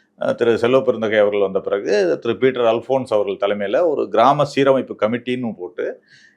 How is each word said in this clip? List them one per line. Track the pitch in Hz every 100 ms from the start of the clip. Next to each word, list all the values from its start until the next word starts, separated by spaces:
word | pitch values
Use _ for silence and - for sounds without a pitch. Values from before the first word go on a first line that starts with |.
| _ _
அஹ், | -
திரு | - 117 110
செல்வ | 117 131
பெருந்தகை | 123 110 110 107
அவர்கள் | 104 104
வந்த | 98 95
பிறகு | 92 101 123 208 185 -
திரு | 117 101
பீட்டர் | 131 123
அல்போன்ஸ் | 120 117 117 135 123
அவர்கள் | 107 98 95
தலைமையில | 101 104 101 123 175
ஒரு | 131 113
கிராம | 104 120 147
சீரமைப்பு | 143 - 135 131 - 104
கமிட்டின்னு | 107 120 123 127 120 87
போட்டு | 90 - 165 254 _ _ _